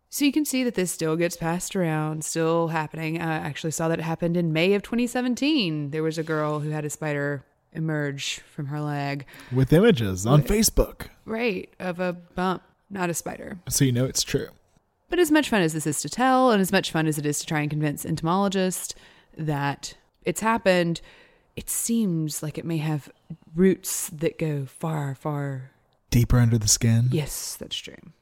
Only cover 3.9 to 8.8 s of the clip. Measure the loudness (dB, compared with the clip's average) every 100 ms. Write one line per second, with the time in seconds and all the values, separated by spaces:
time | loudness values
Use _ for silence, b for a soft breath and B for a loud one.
3.9 | 0 -2 -2 0 0 0 2 4 2 0
4.9 | -2 -2 -2 -2 0 2 2 0 -2 -4
5.9 | -2 -2 -2 -2 0 0 -2 -2 -4 -6
6.9 | -6 -4 -2 -2 -4 -10 _ _ -4 -2
7.9 | 0 -2 -4 -6 -8 -10 -10 -6 -4